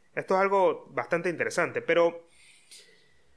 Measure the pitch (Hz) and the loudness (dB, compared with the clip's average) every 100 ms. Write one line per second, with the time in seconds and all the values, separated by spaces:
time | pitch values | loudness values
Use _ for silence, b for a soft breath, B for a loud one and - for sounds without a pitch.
0 | _ - 151 190 196 196 175 127 - 131 | _ -8 0 2 2 4 2 0 -6 -8
1 | 120 170 175 156 113 - 151 120 - 165 | -2 -2 -2 -4 -4 -2 -4 -2 0 2
2 | 170 170 - b b b b b b b | 2 0 -18 b b b b b b b
3 | b b b | b b b